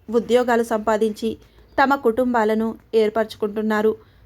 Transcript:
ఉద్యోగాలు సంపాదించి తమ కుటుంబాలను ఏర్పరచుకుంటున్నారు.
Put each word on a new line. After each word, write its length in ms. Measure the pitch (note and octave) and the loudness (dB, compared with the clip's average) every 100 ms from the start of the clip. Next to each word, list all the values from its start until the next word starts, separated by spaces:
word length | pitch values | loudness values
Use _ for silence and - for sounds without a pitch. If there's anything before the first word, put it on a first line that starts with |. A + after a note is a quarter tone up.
| - | -4
ఉద్యోగాలు 520 | A#3 A3 A#3+ B3 A#3 | -4 2 0 2 0
సంపాదించి 760 | A#3 A3 G#3+ G#3+ A3 G#3 A3+ - - - - - | 0 -2 0 0 0 -2 -6 -8 -16 -20 -10 0
తమ 120 | C4+ | 2
కుటుంబాలను 800 | C#4 C#4 A3+ B3 A#3+ G#3+ A3 A3 A3 _ | 2 0 0 0 0 0 0 -2 -6 _
ఏర్పరచుకుంటున్నారు. 1000 | A3+ G#3+ A3+ A3 - G#3+ G#3+ G#3+ G#3+ A3 - - _ | 0 2 0 -4 -4 -6 -4 -2 0 0 -2 -10 _